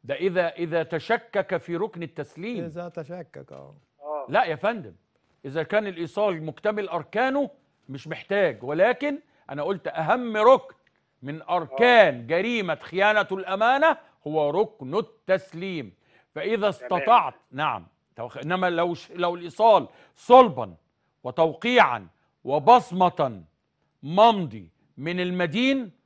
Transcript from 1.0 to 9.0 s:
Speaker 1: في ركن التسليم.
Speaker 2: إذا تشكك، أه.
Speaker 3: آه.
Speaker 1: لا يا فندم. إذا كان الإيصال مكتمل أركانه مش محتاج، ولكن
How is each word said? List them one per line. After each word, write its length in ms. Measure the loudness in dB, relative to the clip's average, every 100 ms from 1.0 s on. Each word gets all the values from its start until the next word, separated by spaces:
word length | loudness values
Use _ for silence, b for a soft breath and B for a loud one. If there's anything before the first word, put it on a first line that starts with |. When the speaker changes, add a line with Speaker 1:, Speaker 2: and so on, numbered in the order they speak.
| -2 -4 -2 -6 -4 -6
Speaker 1:
في 200 | -6 -6
ركن 260 | -6 -8
التسليم. 600 | -14 -12 -14 -12 -10 -8
Speaker 2:
إذا 240 | -10 -12 -14
تشكك، 640 | -14 -14 -14 -16 -20 -20
أه. 220 | -20 -20 -20 _ _
Speaker 3:
آه. 240 | -10 -10 -2
Speaker 1:
لا 160 | 0
يا 120 | 0 -2
فندم. 380 | -4 -6 -12 -20 _ _ _ _
إذا 180 | -10 -8
كان 240 | -2 -2 -2
الإيصال 580 | -8 -8 -2 -2 -2
مكتمل 440 | -8 -6 -4 -4 -6
أركانه 640 | -8 -6 -2 -2 -2 -4 _ _ _ -16
مش 200 | -16 -12
محتاج، 560 | -14 -4 0 0 -2
ولكن 540 | -8 0 2 2